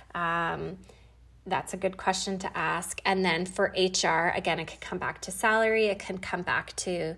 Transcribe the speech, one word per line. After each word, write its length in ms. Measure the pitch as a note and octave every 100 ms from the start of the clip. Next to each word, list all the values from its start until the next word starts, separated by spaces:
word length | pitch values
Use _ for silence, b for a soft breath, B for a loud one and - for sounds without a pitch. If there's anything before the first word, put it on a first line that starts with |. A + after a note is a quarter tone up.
| B
Um, 640 | F3 E3+ E3+ E3 E3 E3 F#3 b b b b - - F#3+
that's 260 | D3 -
a 40 | F#3
good 200 | F#3+ F#3
question 420 | - F#3 - F#3+
to 180 | F#3+ E3+
ask. 420 | D#3+ E3+ - -
And 200 | - F#3+
then 220 | F#3 E3 F#3
for 260 | - F#3+
H 300 | - F#3 F#3
R, 280 | F3 E3 E3+
again, 240 | - F3+ D#3+
it 80 | D#3+
can 140 | -
come 180 | - F#3
back 220 | F3+ D#3+
to 80 | -
salary. 560 | - A3+ A3 A3 A3 G#3+
It 120 | G3+
can 200 | - F#3+
come 240 | F#3 F3+
back 320 | F3+ - D#3 -
to, 380 | - F3 D#3+